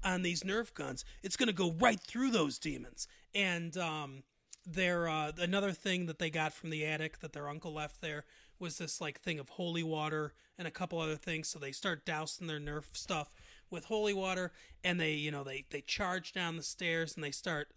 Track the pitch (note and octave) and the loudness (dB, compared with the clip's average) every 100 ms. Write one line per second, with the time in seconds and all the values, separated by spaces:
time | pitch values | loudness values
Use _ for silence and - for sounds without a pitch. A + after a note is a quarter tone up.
0 | G3 F3+ F3 F3 F#3 G#3 A3+ - C3+ C3 | 2 4 2 0 0 0 0 -4 -6 -6
1 | - - G3 - A#3+ F3+ F3 E3 A#3+ G#3+ | -8 -10 -4 2 4 4 2 6 6 6
2 | - A#3 C4 A3+ D3 B2 - C3 A#2+ - | 0 2 4 6 4 2 -2 -4 -6 -8
3 | - - - G3+ F#3+ F3 E3+ F3 E3 D#3 | -10 -10 -6 0 2 2 -2 -2 -2 -2
4 | C#3+ C3+ - _ _ - F3+ E3+ F3+ F3 | -6 -10 -16 _ _ -16 -6 2 4 4
5 | E3+ D#3 D3+ D#3+ F3 G3 G3 F3 G3 F3+ | 4 2 0 0 2 4 2 0 0 0
6 | E3+ D#3 E3 D#3 D#3 - E3 D#3 D3+ D#3 | 0 -2 0 2 0 -2 -4 -2 0 0
7 | D#3 - D#3 D3 D3 D3+ E3+ D3+ D3+ - | -2 -4 -10 -8 -6 -6 -6 -4 -6 -4
8 | D#3+ D3+ - - - - F3 - D#3+ - | -6 -6 -8 -20 -20 -10 -8 -4 -4 -2
9 | D#3+ - - D#3 C3+ - F3 E3+ D#3+ D#3 | -4 -4 -4 -4 -6 -4 -2 0 2 2
10 | D3+ D#3 D3+ - _ - E3+ - F3+ E3 | 2 0 -2 -6 _ -8 -8 -4 -2 0
11 | D#3+ D3+ - D#3+ D#3 D#3+ C#3 C3+ G3 D#3+ | 0 -2 -2 -2 -2 -6 -6 -2 0 0
12 | - D#3 D#3 - E3 D3+ D3 D3 - - | 0 -2 -2 -4 -4 -4 -4 -4 -6 -8
13 | - E3 D3 - - - - F3 - A3 | -2 -2 -2 -8 -20 -20 -10 -8 -2 2
14 | G#3+ G3 F#3+ F#3 F3+ - - - F3+ F3 | 4 2 2 2 0 -4 -18 -4 0 2
15 | D#3 D3+ D3+ D3 C3+ C3+ - C#3+ - - | 2 2 0 -2 -4 -8 -6 -8 -4 0
16 | F#3+ F#3 E3+ F#3+ E3+ E3 - - F3 E3 | 0 0 -2 -2 -2 -2 -4 -2 2 2
17 | D#3+ - D3 - F#3 D#3 D3+ | 0 -2 -4 -2 -2 -2 -2